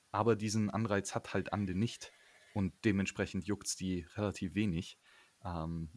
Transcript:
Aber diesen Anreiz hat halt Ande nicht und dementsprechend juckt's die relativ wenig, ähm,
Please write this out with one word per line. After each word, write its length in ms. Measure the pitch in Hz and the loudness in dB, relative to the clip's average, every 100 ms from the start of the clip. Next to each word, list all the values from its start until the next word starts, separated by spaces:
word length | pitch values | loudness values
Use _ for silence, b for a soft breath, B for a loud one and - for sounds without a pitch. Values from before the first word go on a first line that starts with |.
| _ | _
Aber 240 | 101 110 104 | 2 4 4
diesen 340 | 107 110 104 | 2 2 2
Anreiz 460 | 101 113 101 95 - | 0 2 2 0 -4
hat 180 | - | -2
halt 200 | 98 92 | -2 0
Ande 220 | 98 98 92 | 0 0 2
nicht 360 | 117 - - b b b - | 0 -2 -14 b b b -6
und 200 | 107 92 - 110 | -2 -2 2 2
dementsprechend 600 | 98 95 - 95 95 87 | 4 2 0 -2 -2 -2
juckt's 300 | 101 - - | -4 -4 -4
die 320 | 92 90 80 - | -2 -2 -4 -2
relativ 400 | 104 - 92 90 | -2 -2 -2 0
wenig, 420 | 107 80 - - b b b _ | 2 0 -4 -10 b b b _
ähm, 460 | 92 85 82 82 78 | -6 -4 -4 -4 -6